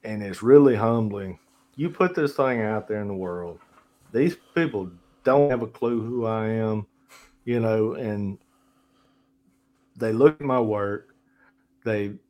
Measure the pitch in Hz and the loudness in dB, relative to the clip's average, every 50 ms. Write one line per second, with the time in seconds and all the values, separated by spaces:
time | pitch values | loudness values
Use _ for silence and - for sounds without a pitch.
0 | - 113 107 104 104 98 92 - 107 120 135 147 143 135 120 104 110 113 117 117 | -12 -10 -8 -8 -8 -10 -10 -2 6 8 8 10 10 8 6 4 2 0 2 0
1 | 110 107 101 101 98 95 90 - _ _ _ _ _ _ _ 135 151 170 - - | 0 -2 -4 -8 -10 -12 -12 -14 _ _ _ _ _ _ _ -8 -8 -6 -2 -2
2 | 190 180 180 170 151 139 143 - 135 131 123 117 110 107 107 107 107 - 107 104 | -2 0 0 -2 -2 -2 0 0 0 0 0 -2 -2 -2 -4 -4 -6 -6 -6 -6
3 | 104 101 98 95 92 90 87 90 87 87 85 - - _ _ _ _ _ _ _ | -6 -6 -8 -6 -6 -8 -8 -8 -10 -12 -14 -16 -20 _ _ _ _ _ _ _
4 | _ _ - 120 143 175 175 - _ _ _ 170 165 143 110 101 92 92 87 - | _ _ -2 0 0 0 -2 -4 _ _ _ -2 -2 -2 -2 -6 -8 -8 -12 -18
5 | _ _ _ _ - 127 131 143 143 143 127 120 117 110 - - 120 117 120 113 | _ _ _ _ 0 2 4 4 4 2 2 -2 -4 -6 -6 -6 -4 -2 -2 -2
6 | 110 117 123 123 113 110 110 110 110 110 113 113 110 110 107 107 101 - _ _ | -4 -4 -4 -4 -4 -2 -2 -2 -2 -2 -2 -2 -2 -2 -4 -4 -6 -10 _ _
7 | _ _ - - - _ _ _ _ 120 120 120 113 110 110 110 110 113 - - | _ _ -20 -20 -20 _ _ _ _ -4 -2 0 0 0 2 2 0 0 -2 -4
8 | 123 107 104 101 101 98 98 - _ _ _ _ _ _ _ _ _ _ _ _ | -6 -6 -6 -4 -6 -6 -8 -10 _ _ _ _ _ _ _ _ _ _ _ _
9 | _ _ _ _ _ _ _ _ _ _ _ _ _ _ _ _ _ _ _ 98 | _ _ _ _ _ _ _ _ _ _ _ _ _ _ _ _ _ _ _ -6
10 | 117 110 110 113 135 156 151 151 147 135 127 127 117 107 104 104 101 101 104 107 | -4 -2 4 6 6 6 4 2 -2 -2 0 0 0 0 0 -2 -2 -4 -4 -8
11 | - _ _ _ _ _ _ _ _ _ _ _ _ _ _ _ - 113 107 104 | -10 _ _ _ _ _ _ _ _ _ _ _ _ _ _ _ -6 -4 -2 -2
12 | 101 104 104 95 - | -4 -6 -8 -12 -18